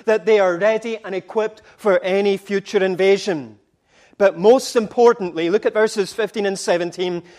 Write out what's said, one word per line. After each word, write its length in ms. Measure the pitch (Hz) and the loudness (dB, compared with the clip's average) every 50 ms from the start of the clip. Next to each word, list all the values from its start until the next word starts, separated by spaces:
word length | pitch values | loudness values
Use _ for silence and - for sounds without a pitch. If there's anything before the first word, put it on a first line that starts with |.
| - | -2
that 200 | 220 214 214 175 | 0 0 0 2
they 140 | 220 214 202 | 2 2 4
are 160 | 190 185 175 | 2 2 0
ready 420 | 170 202 220 220 220 226 233 220 214 - | 0 0 0 0 -2 -4 -8 -10 -10 -10
and 100 | 185 190 | -10 -10
equipped 480 | 185 - - - 220 214 214 214 - _ _ _ | -10 -10 -6 -4 -4 -4 -4 -6 -12 _ _ _
for 260 | - - 208 180 175 | -4 0 0 2 2
any 340 | 185 185 190 196 202 202 196 | 0 0 0 0 0 0 -2
future 460 | 185 - - 202 196 - - 214 196 | -2 -4 -6 -6 -6 -4 -2 -2 0
invasion. 760 | 190 190 185 160 190 196 196 196 - 214 175 147 123 110 104 _ _ _ _ _ _ _ _ _ _ _ _ - | 0 0 0 0 2 2 2 2 0 -4 -4 -4 -6 -12 -18 _ _ _ _ _ _ _ _ _ _ _ _ 0
But 180 | 202 - 160 | 2 2 2
most 380 | 165 190 220 254 262 - - - | 4 4 6 6 4 2 0 -2
importantly, 760 | 240 214 - - 240 233 240 233 233 190 175 156 160 170 170 | -2 -2 -2 2 4 4 4 4 2 -2 -6 -4 -4 -2 0
look 140 | 202 214 - | 0 0 0
at 100 | 220 - | 0 0
verses 380 | 214 220 214 - 214 185 - | 0 0 0 0 -4 -6 -4
fifteen 340 | - 240 214 202 - 220 202 | -4 -6 -6 -4 -4 -4 -4
and 120 | 196 196 190 | -4 -4 -4
seventeen. 640 | - 214 175 170 175 175 - 180 185 180 175 175 - - - | -2 -2 0 0 -2 -4 -6 -6 -6 -4 -4 -6 -10 -12 -20